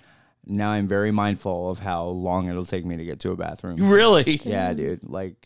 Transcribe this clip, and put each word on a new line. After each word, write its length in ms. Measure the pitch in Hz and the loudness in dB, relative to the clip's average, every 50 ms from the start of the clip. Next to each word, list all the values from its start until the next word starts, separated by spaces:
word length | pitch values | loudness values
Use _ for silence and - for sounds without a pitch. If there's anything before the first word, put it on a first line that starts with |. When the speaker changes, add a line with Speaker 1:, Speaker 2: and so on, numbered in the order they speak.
| _ _ _ _ _ _ _ _ _ | _ _ _ _ _ _ _ _ _
Speaker 1:
now 260 | - 101 104 104 104 | -6 -4 -2 0 0
I'm 160 | 107 104 101 | 0 0 0
very 240 | 95 101 101 104 107 | 0 2 2 2 2
mindful 580 | 107 101 101 104 101 - - 101 90 87 90 92 | 2 2 0 0 -2 -2 -4 -6 -4 -4 -4 -6
of 80 | 92 85 | -6 -6
how 260 | 98 98 87 85 85 | -6 -4 -4 -4 -4
long 420 | 87 92 90 92 90 90 92 90 90 | -6 -6 -4 -2 0 0 0 0 -2
it'll 160 | 87 90 90 | -4 -6 -6
take 200 | - 98 90 82 | -4 -6 -6 -6
me 120 | 87 85 | -6 -8
to 80 | 82 82 | -8 -8
get 140 | 85 76 - | -10 -10 -8
to 120 | - 92 | -6 -6
a 40 | 90 | -6
bathroom. 420 | 85 85 78 80 - - 90 87 - 196 196 | -4 -6 -8 -8 -10 -10 -8 -2 2 4 6
Speaker 2:
Really? 500 | 202 202 226 226 202 156 127 156 151 - - | 8 8 8 8 8 6 6 4 0 0 -2
Speaker 1:
Yeah, 260 | - 101 95 92 90 | -4 -2 -2 0 -2
Speaker 3:
Damn. 80 | 85 | -2
Speaker 1:
dude. 220 | 73 69 71 90 82 - | -2 -4 -4 -6 -8 -10
Like, 320 | - 69 92 95 92 - _ _ | -12 -10 -10 -10 -10 -12 _ _